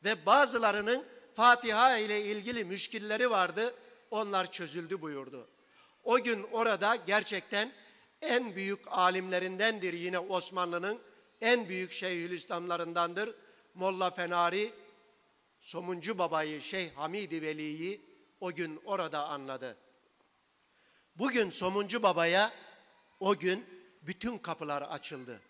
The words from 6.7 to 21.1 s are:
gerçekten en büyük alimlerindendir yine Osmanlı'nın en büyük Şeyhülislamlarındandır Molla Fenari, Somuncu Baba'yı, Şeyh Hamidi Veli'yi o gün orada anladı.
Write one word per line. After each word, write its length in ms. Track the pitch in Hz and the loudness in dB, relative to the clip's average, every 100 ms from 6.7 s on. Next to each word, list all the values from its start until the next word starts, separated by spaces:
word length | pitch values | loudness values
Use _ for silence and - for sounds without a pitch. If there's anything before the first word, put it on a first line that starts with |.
| 196 202 233 175 | 4 4 2 4
gerçekten 680 | 202 208 196 - 202 226 - - - _ _ | 2 2 -6 -2 -2 -2 -6 -20 -20 _ _
en 340 | 311 247 240 185 | 0 0 0 -4
büyük 240 | 190 196 - | -4 -4 -4
alimlerindendir 1040 | - 185 185 185 180 185 185 214 220 185 | 4 4 4 0 -2 -2 0 0 2 -4
yine 260 | 170 175 180 | -4 -2 -4
Osmanlı'nın 840 | 180 185 175 185 180 175 185 226 - - _ _ | -2 -4 -2 -2 -2 -2 -4 -6 -10 -20 _ _
en 280 | 226 240 208 | 2 2 2
büyük 240 | 185 185 | -6 -4
Şeyhülislamlarındandır 1400 | - 185 180 170 175 - 175 175 175 170 170 170 175 220 - - - _ | -4 -2 -2 -4 -6 -6 -6 -2 -2 -2 0 0 0 -6 -6 -20 -20 _
Molla 360 | - 185 185 185 | -4 -2 0 -2
Fenari, 600 | 180 175 175 170 185 214 - - - _ _ _ _ _ _ | 0 -2 2 2 2 -4 -6 -20 -20 _ _ _ _ _ _
Somuncu 580 | - 165 175 180 165 208 | -12 -10 -6 -6 -4 -2
Baba'yı, 420 | 170 156 156 151 | 0 0 -2 -4
Şeyh 300 | 131 190 175 | -6 -4 -6
Hamidi 480 | 135 156 190 190 160 | -4 -4 -4 -4 -4
Veli'yi 580 | 156 156 151 156 170 202 - - _ _ | -4 -6 -6 -6 -6 -8 -12 -20 _ _
o 120 | 185 | -8
gün 280 | 160 165 156 | -6 -6 -8
orada 440 | - 196 165 151 151 | -4 -2 -2 -2 -4
anladı. 480 | 143 135 135 127 110 _ _ _ _ _ _ _ _ _ _ _ _ _ | -6 -8 -8 -8 -12 _ _ _ _ _ _ _ _ _ _ _ _ _